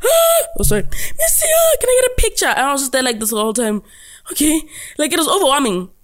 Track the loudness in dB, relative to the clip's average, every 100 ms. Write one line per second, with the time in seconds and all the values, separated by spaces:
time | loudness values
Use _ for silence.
0 | 2 4 4 2 0 -2 0 0 0 -2
1 | -2 -2 0 0 2 2 2 2 2 2
2 | 2 2 -2 0 -2 0 0 0 -2 -2
3 | -2 -2 -4 -2 -2 -2 -2 -4 -6 -20
4 | -20 -20 -14 -2 2 2 -2 -16 -20 -4
5 | -2 0 0 0 2 2 0 -2 -6 -14